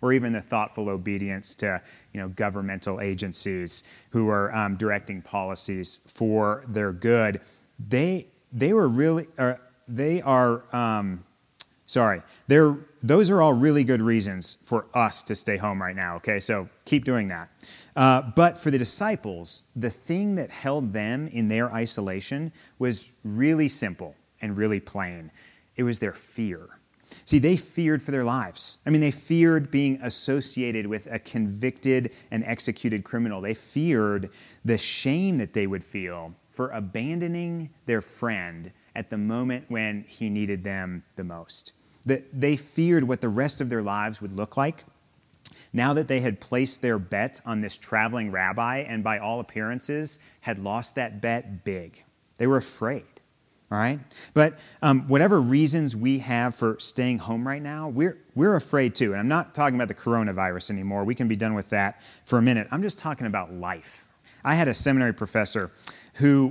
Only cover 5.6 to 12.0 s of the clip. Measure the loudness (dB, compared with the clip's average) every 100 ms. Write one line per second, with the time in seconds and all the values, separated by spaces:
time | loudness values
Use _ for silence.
5.6 | -4 -4 -6 -8 -10 -2 2 4 2 0
6.6 | -4 -2 -2 0 4 4 4 0 -8 -20
7.6 | _ -18 -2 0 2 -2 -8 _ _ 0
8.6 | 4 4 4 4 4 2 -2 -2 -2 -2
9.6 | -10 _ -10 -2 0 0 4 4 6 2
10.6 | -2 -2 0 0 -2 -6 -12 _ _ _
11.6 | -12 _ -2 4